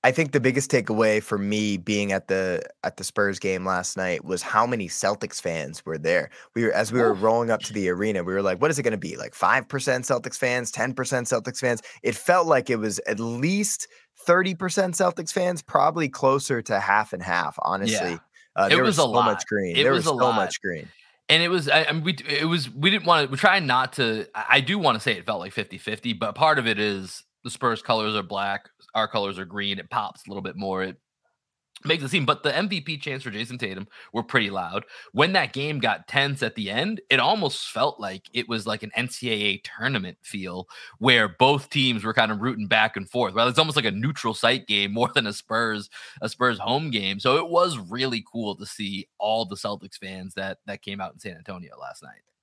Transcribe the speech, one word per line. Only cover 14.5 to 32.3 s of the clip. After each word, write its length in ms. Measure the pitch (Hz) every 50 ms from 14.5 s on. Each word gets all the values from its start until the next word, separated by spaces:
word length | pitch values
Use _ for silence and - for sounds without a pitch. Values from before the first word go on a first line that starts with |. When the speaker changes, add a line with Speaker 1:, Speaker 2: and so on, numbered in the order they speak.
| 185
Speaker 1:
percent 380 | 165 190 180 - 202 190 180 165
Celtics 400 | - 190 180 170 - 165 - -
fans, 280 | 196 180 180 180 160
probably 460 | - - - - 139 156 151 170 156
closer 540 | 135 135 - - 135 135 139 139 - 135 120
to 180 | 107 - 110 98
half 320 | 95 95 98 107 107 -
and 100 | - 92
half, 380 | 87 92 87 87 82 76 - - -
honestly. 480 | 71 92 95 98 110 110 98 90 90
Speaker 2:
Yeah. 60 | 85 82 _ _ _ - - _ _
Speaker 1:
Uh, 120 | 95 98
Speaker 2:
It 20 | 98
Speaker 1:
there 140 | - - -
Speaker 2:
was 140 | 226 185
Speaker 1:
was 20 | 151
Speaker 2:
a 20 |
Speaker 1:
so 100 | 151 120
much 140 | 107 120 104
Speaker 2:
lot. 220 | 107 104 92 -
Speaker 1:
green. 280 | - 107 101 95 90 85
Speaker 2:
It 80 | 131 147
Speaker 1:
There 80 | 131
Speaker 2:
was 140 | 139 123 -
Speaker 1:
was 100 | 160 143
Speaker 2:
a 40 | 120
Speaker 1:
so 60 | 127
Speaker 2:
lot. 80 | 123 117
Speaker 1:
much 240 | 110 95 98 - -
green. 260 | - 95 87 78 73 - _ _ _ _ _ _ _
Speaker 2:
And 140 | - 143 160
it 60 | 170
was, 200 | 170 180 180 147
I, 180 | 139 143 156 156
I 60 | 147
mean, 120 | 156 165 151
we, 120 | 180 165 139 - 156
it 160 | 147 143 156
was, 240 | 160 170 170 135 123
we 220 | - 135 147 190
didn't 160 | 202 214 -
wanna, 200 | 170 - 262 -
we're 100 | 131 135
trying 280 | 135 - 202 185 196 165
not 280 | 131 123 127 131 127 -
to, 340 | - 127 113 110 110 98 - _
I, 100 | 107 107
I 140 | - 131 143
do 160 | 139 123 196
wanna 220 | 208 170 143 117 110
say 140 | - 131 110
it 120 | 90 82
felt 140 | - 107 92
like 140 | 85 98 -
fifty 260 | 113 101 - 95 92
fifty, 340 | - 104 107 - - 120 113
but 220 | 90 117 104 101
part 240 | - 156 156 151 143
of 80 | 120
it 100 | 113 107
is 460 | 101 107 104 101 98 95 92 - - _ _ _ _ _
the 60 | 120
Spurs 320 | - - 131 120 113 107
colors 340 | - - 120 110 107 107 107
are 60 | 107
black, 480 | 95 87 104 98 101 98 98 101 _ - _ _ - _ _
our 140 | 110 110
colors 320 | 104 - 110 101 98 98 92
are 60 | 95
green. 340 | 85 92 104 101 101 98 95
It 100 | 80 -
pops 380 | - 120 104 95 - - -
a 20 | -
little 140 | 101 98 95
bit 120 | 95 -
more. 280 | 90 101 98 95 95 95
It 140 | 95 90 _ _ _ _ _ _ _ _ _ _ _ _ _ _ _ _ - _
makes 180 | 147 165 170
it 80 | 139 131
seem, 160 | 139 170 147
but 160 | 135